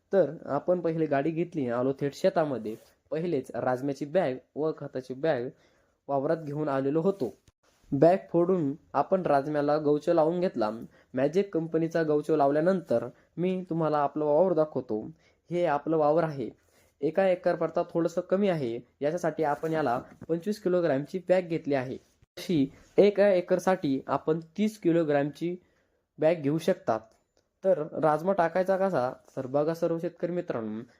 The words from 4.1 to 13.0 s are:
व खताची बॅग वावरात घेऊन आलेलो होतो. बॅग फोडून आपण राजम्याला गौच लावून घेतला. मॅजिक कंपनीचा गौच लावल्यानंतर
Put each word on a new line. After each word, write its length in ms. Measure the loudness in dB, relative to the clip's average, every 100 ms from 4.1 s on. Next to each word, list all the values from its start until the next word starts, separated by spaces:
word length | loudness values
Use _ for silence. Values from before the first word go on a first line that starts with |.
| -2 -2 -4 _ -6
व 160 | -6 -6
खताची 360 | -8 -10 -10
बॅग 360 | -6 -2 -2 -4 -10 _ _ _ _ -4
वावरात 300 | -2 0 -2
घेऊन 320 | -4 -6 -2
आलेलो 320 | -2 0 0
होतो. 360 | 0 -2 -4 -8 _ _ _ _ -6
बॅग 260 | 6 6 6 0
फोडून 420 | 0 2 2 0 -4 _
आपण 280 | -2 0 0
राजम्याला 560 | 2 2 2 -2 2 2
गौच 320 | 2 0 2
लावून 300 | 4 4 2
घेतला. 320 | -2 0 -2 -4 -12 _ _
मॅजिक 400 | -2 0 0 0
कंपनीचा 500 | -2 -2 -2 0 0
गौच 280 | 0 0 2
लावल्यानंतर 760 | 2 4 4 2 0 0 -2